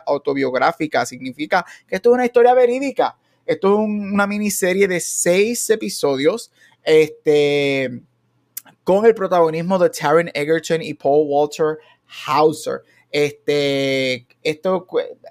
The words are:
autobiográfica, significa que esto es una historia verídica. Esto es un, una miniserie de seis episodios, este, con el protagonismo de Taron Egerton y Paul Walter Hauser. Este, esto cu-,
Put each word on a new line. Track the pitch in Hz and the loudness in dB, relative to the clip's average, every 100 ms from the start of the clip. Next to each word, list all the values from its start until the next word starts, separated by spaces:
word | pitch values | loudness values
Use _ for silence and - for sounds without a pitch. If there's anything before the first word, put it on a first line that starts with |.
| - | 0
autobiográfica, | 143 143 139 135 127 139 170 156 131 123 | -4 -2 -2 -2 0 0 0 -2 -2 -4
significa | 123 127 123 151 185 - - _ | -6 -12 -10 -4 -2 -2 -10 _
que | 190 | -2
esto | 240 | 2
es | |
una | 247 247 | 2 2
historia | 240 240 | 4 4
verídica. | 254 247 254 277 220 139 - _ _ | 6 2 0 -4 -2 -4 -4 _ _
Esto | - 156 190 | -6 -2 0
es | 208 | 0
un, | 214 208 196 | 0 -4 -4
una | 202 202 | -2 -2
miniserie | 208 208 - 185 180 196 | -2 -4 -2 0 2 0
de | 175 | 0
seis | - - 175 185 214 240 - | -6 -4 0 2 2 -2 -2
episodios, | 214 214 - 143 131 147 226 - _ _ _ | -2 -4 -4 -2 0 0 -2 -6 _ _ _
este, | 151 156 156 - 156 147 143 143 139 135 131 123 - _ _ _ _ - - _ | 2 4 4 0 0 2 2 2 0 0 -4 -8 -16 _ _ _ _ -20 -20 _
con | - 190 | 0 4
el | 226 214 | 4 2
protagonismo | 190 180 165 160 170 190 | 2 2 2 0 -2 2
de | 170 | 0
Taron | - 151 160 170 | 0 2 2 2
Egerton | 143 147 165 - 165 | -2 -2 -2 -2 -4
y | 160 | -4
Paul | 147 143 147 151 | -6 0 2 2
Walter | 143 147 - 156 156 - _ _ - - | 0 0 0 -4 -4 -12 _ _ -14 -4
Hauser. | 143 156 151 127 131 - _ _ | 0 2 0 -8 -10 -12 _ _
Este, | 147 147 143 - 147 143 139 135 135 131 123 - _ | -4 -2 -4 -4 -2 0 -2 -2 -2 -2 -6 -10 _
esto | 156 151 185 185 180 | -6 -4 -2 -4 -4
cu-, | 165 - - - | -6 -6 -10 -20